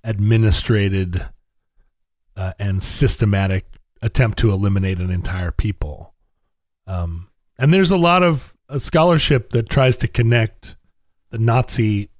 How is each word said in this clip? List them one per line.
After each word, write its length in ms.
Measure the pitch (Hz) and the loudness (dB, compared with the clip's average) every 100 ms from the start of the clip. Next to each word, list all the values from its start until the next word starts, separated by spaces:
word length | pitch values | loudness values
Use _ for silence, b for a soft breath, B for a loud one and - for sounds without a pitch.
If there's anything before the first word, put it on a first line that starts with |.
administrated, 1200 | - 104 104 113 110 104 - 107 98 98 90 87 - - _ _ _ _ _ _ _ _ _ - | -6 -2 2 4 4 2 2 0 2 0 -2 -4 -8 -14 _ _ _ _ _ _ _ _ _ -10
uh, 160 | 92 - | -10 -6
and 240 | 101 95 | -4 -4
systematic 840 | - - 131 - 110 98 98 95 - - _ _ | -4 0 0 2 0 0 0 -2 -6 -20 _ _
attempt 360 | 107 - 117 - | -4 0 0 2
to 120 | 113 | 0
eliminate 480 | 98 101 98 95 92 | 0 0 0 -2 -2
an 120 | 90 | -4
entire 400 | 92 - 90 87 | -4 -4 -6 -4
people. 640 | - 107 98 76 73 85 _ _ _ _ _ _ _ - | -2 -4 -4 -8 -10 -18 _ _ _ _ _ _ _ -10
Um, 420 | 92 85 85 90 _ _ _ | -6 -6 -8 -14 _ _ _
and 140 | 139 | 2
there's 160 | 185 185 | 4 4
a 60 | 185 | 2
lot 260 | 170 180 | 4 4
of, 340 | 180 151 - _ _ | 2 0 -6 _ _
uh, 100 | 139 | -8
scholarship 720 | - 160 170 165 - 135 - | 0 2 4 4 2 0 0
that 180 | 117 113 | -4 0
tries 280 | - 131 120 | 2 2 2
to 100 | 117 | -2
connect 680 | - 113 120 110 - - - _ _ _ _ _ | 0 2 2 0 -6 -20 -20 _ _ _ _ _
the 80 | 113 | -2
Nazi 720 | 117 117 123 - 110 104 98 | 0 2 0 -2 0 -2 -6